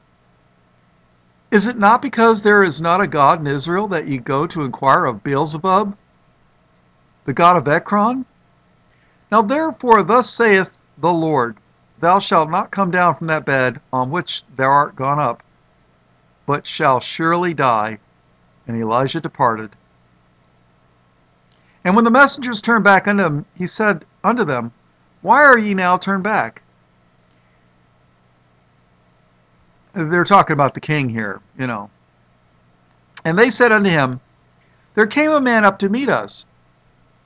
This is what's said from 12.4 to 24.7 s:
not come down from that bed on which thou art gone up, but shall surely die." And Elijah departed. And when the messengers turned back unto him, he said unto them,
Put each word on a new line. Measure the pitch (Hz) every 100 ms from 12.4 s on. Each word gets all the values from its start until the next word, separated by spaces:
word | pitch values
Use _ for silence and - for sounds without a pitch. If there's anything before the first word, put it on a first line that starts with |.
| 156
not | 180 -
come | 196 185
down | 180 175
from | 151 160
that | 156
bed | 139 135 127 117 -
on | 127 127
which | 170 - - - 131
thou | 135
art | 143 - -
gone | 135 147
up, | 131 - _ _ _ _ _ _ _ _ _ _ -
but | 143 -
shall | - 151 127
surely | - - 165 175 180
die." | 156 135 110 107 107 _ _ _ _ _ _ -
And | 117
Elijah | 110 120 135 165
departed. | 160 - 123 110 110 _ _ _ _ _ _ _ _ _ _ _ _ _ _ _ _ _ _ _ _ _
And | 180
when | 208
the | 233
messengers | 254 269 - 247 233
turned | - 226
back | 196 185 208
unto | 202
him, | 175 147 -
he | - 180
said | - 214 165 - _
unto | 190 247
them, | 147 127 117